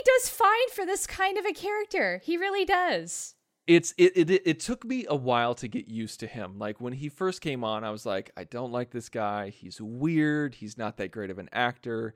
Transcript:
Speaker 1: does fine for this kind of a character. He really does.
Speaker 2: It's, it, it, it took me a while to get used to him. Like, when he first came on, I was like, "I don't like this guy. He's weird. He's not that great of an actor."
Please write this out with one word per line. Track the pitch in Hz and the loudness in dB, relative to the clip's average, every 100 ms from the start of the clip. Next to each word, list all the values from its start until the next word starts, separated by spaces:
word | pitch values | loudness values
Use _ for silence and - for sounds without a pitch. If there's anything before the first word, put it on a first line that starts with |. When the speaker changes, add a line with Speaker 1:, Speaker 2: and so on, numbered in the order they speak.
| 587 | 6
Speaker 1:
does | 508 - | 6 4
fine | - 403 440 494 | 4 4 6 2
for | - 359 | -2 -2
this | 392 - | -2 -4
kind | - 381 403 | -2 0 0
of | 403 | -2
a | |
character. | 320 381 415 415 381 202 180 | -4 -4 -4 -2 0 0 -2
He | - 339 | -2 -2
really | 392 392 370 | 0 0 2
does. | 370 359 190 170 - - - _ _ - | 2 2 0 -4 -8 -10 -16 _ _ 6
Speaker 2:
It's, | 170 170 - | 6 6 6
it, | 180 180 | 6 8
it, | 160 185 175 | 4 4 2
it | 160 | -2
took | - 240 226 | -4 -6 -4
me | 262 - | -6 -2
a | 147 | -2
while | 127 120 120 120 | 2 2 2 -2
to | 120 | -6
get | 123 - | -8 -8
used | 113 110 - | -8 -8 -8
to | 110 | -12
him. | 120 92 98 | -10 -10 -8
Like, | 107 107 | -8 -6
when | 123 | -8
he | 131 147 | -8 -10
first | - 185 180 | -4 -4 -2
came | 165 131 | -4 -4
on, | 113 107 | -2 -4
I | 110 | -4
was | 107 113 | -6 -4
like, | 95 - - | -4 -4 -12
"I | |
don't | 90 120 127 | -10 -8 -4
like | 120 120 | -4 -4
this | 123 113 | -6 -6
guy. | 120 104 104 101 | -4 -2 -2 -6
He's | - 90 - | -10 -18 -12
weird. | 107 117 151 160 151 151 147 120 | -10 -2 2 4 4 2 -2 -6
He's | 104 120 | -14 -8
not | 107 - | -6 -4
that | 95 | -6
great | 110 98 | -6 -8
of | 95 | -8
an | 90 | -6
actor." | - 123 123 123 113 113 | -2 -2 -2 -6 -4 -6